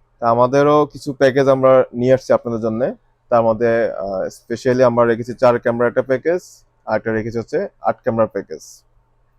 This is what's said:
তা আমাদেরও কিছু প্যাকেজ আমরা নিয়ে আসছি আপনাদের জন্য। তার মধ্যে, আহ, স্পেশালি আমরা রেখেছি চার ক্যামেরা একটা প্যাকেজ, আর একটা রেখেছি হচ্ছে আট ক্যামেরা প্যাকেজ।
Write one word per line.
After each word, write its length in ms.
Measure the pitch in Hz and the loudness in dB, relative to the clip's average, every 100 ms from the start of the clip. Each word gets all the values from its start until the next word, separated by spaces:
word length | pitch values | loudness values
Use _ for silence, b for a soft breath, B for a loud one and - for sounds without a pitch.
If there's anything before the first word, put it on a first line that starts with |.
| _ _ | _ _
তা 120 | 117 | 0
আমাদেরও 560 | 117 123 139 143 147 147 | 2 2 2 2 2 0
কিছু 260 | 131 - | -6 -12
প্যাকেজ 360 | 131 135 127 135 | 0 2 4 2
আমরা 360 | 135 131 131 - | 2 4 4 2
নিয়ে 220 | 117 123 | -2 2
আসছি 180 | 127 - | 2 2
আপনাদের 280 | 117 120 113 | -2 0 -6
জন্য। 340 | 113 110 143 240 _ _ _ | -4 -4 -4 -6 _ _ _
তার 140 | 120 | 0
মধ্যে, 500 | 113 110 117 117 104 | 2 0 0 0 -2
আহ, 360 | - 98 95 80 | -4 -8 -6 -6
স্পেশালি 540 | - - 117 131 123 | -10 -10 -4 -2 2
আমরা 220 | 127 117 | 2 4
রেখেছি 300 | 117 113 120 | 2 0 -6
চার 240 | 113 123 120 | 0 2 2
ক্যামেরা 300 | 120 117 120 | 0 -2 -2
একটা 140 | 131 | -2
প্যাকেজ, 380 | 127 131 156 175 - - _ _ 113 | -2 -2 -2 -4 -6 -20 _ _ -6
আর 100 | 110 | -4
একটা 160 | 113 | -2
রেখেছি 260 | 110 113 113 | -4 -4 -8
হচ্ছে 300 | 104 151 202 - | -6 -6 -6 -6
আট 160 | - - | -4 -4
ক্যামেরা 240 | 127 113 110 | -4 -2 -2
প্যাকেজ। 580 | 98 - 78 - - _ _ _ _ _ | -4 -10 -14 -18 -20 _ _ _ _ _